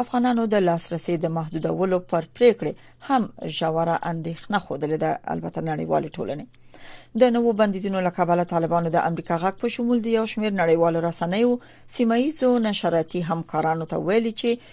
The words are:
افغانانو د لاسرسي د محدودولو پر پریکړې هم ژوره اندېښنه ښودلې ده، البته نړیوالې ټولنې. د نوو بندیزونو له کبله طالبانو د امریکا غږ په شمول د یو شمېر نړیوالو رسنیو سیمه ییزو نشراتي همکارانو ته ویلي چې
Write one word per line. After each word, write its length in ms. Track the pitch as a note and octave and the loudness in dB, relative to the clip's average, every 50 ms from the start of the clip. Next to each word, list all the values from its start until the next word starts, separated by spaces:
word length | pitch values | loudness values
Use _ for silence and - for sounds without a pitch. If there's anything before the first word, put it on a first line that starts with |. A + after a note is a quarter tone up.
| B3 | 2
افغانانو 400 | - - B3 A#3+ B3+ B3 A#3 A3+ A3 G#3 | 0 0 0 2 2 2 2 0 2 2
د 100 | G#3 G3 F3 | 2 4 4
لاسرسي 480 | E3+ E3+ - - F3 E3 - - F3 | 2 0 -2 -6 -8 -6 -4 -2 -2
د 100 | E3 E3 E3 E3 E3 | -2 -2 -2 -2 -4
محدودولو 600 | D#3+ D#3 D#3 D#3+ D#3 D#3+ E3 D#3+ F3+ F#3+ F#3 F3+ F3+ - - | -4 -4 -6 -4 -2 -2 -2 0 0 0 0 0 0 -2 -2
پر 120 | E3+ E3 - - | -4 -4 -4 0
پریکړې 360 | - A#3+ B3 A3+ A#3 - D3+ C#3 - - - - _ - - | 4 4 4 4 4 0 -6 -6 -8 -12 -20 -20 _ -4 0
هم 140 | C#4 B3 G#3 - - - - F3 D#3 | 0 2 0 0 -6 -10 -10 -8 -6
ژوره 400 | - E3+ D#3+ D#3+ D#3+ E3 E3 E3 - - E3+ | -2 -2 0 0 0 0 0 0 -2 -2 -4
اندېښنه 480 | E3+ E3 D#3 E3 E3 D#3 - - G#3 G3+ - | -4 -4 -6 -8 -8 -10 -6 -2 -2 -2 -2
ښودلې 340 | - - D3 D3 D3+ D#3 D#3 D#3+ | -4 -8 -6 -4 -2 -2 0 0
ده، 80 | D#3+ D3+ - - - D#3+ | -2 -2 -2 -4 -6 -6
البته 260 | E3 D#3+ E3 - E3+ D#3+ D#3+ | -6 -6 -6 -6 -6 -4 -4
نړیوالې 400 | D#3 D3+ - D#3 D#3 D#3 D3+ D3+ - | -4 -4 -4 -2 -2 -2 -2 -2 -6
ټولنې. 300 | - - G2 C3+ D3 - - - - - - - - - - - - - - - A3+ | -8 -8 -6 -8 -8 -10 -14 -18 -20 -20 -20 -20 -20 -20 -18 -20 -20 -16 -6 0 4
د 20 | B3 B3 A#3 | 4 4 4
نوو 180 | A#3+ A#3 A#3 A3 G3+ | 4 2 2 2 4
بندیزونو 400 | A3 G#3 G3 F#3+ F3+ G3 G3 F#3+ F#3 | 2 2 2 -2 -4 -4 -2 0 0
له 40 | F3+ F3 | 0 0
کبله 280 | - G#3+ E3 F3 F3 F3 F3 | 0 2 2 4 2 2 2
طالبانو 400 | F3+ E3+ E3 D#3+ E3+ E3+ E3+ E3+ D#3+ | 0 0 0 2 2 0 0 2 2
د 40 | E3+ - E3 | 2 2 0
امریکا 260 | E3+ D#3+ D#3 - E3+ E3 E3+ | -2 -4 -4 -2 -2 0 0
غږ 120 | F#3+ F#3+ - | -2 -2 -2
په 80 | - A#3+ A3 | -4 -4 -2
شمول 240 | - A#3+ A#3 B3 A#3+ G#3+ | -2 0 2 2 2 2
د 60 | A#3 A3+ | 2 0
یو 80 | A3+ A3 A3 - | 0 0 0 -2
شمېر 200 | - G#3+ G#3+ G3+ F#3+ F3 | -2 -2 -2 0 2 2
نړیوالو 420 | E3 D#3+ E3 E3+ E3+ E3 E3 E3 | 4 4 4 4 4 2 2 0
رسنیو 480 | E3+ E3 - F3 E3+ F3+ G#3 A#3 B3 B3 B3 - - - - - - - | -2 -2 -2 -2 -2 0 2 2 2 2 0 -4 -10 -20 -20 -20 -8 -4
سیمه 220 | - B3 A3+ A3+ A#3+ B3+ | 0 2 2 2 2 2
ییزو 280 | D4 D4+ - B3+ B3+ B3 A#3+ A3+ | 0 0 0 2 2 4 4 2
نشراتي 540 | G#3+ G3+ - - F3 E3 E3 D#3+ E3 - F3 F3 D#3 | 0 0 0 0 0 2 0 0 0 -2 -4 -2 -2
همکارانو 580 | F3 E3+ D#3+ - - D#3 D#3 E3 E3 E3 D#3+ D#3+ E3+ | -2 -4 -4 -4 -2 -2 0 0 0 -2 -4 -4 -4
ته 40 | D#3+ D#3 D#3+ | -4 0 0
ویلي 240 | G3 A3+ A3+ A3+ A3 - | 2 2 0 0 -2 -2
چې 100 | - A#3+ A#3 A#3+ - - | -2 -2 -2 -2 -4 -14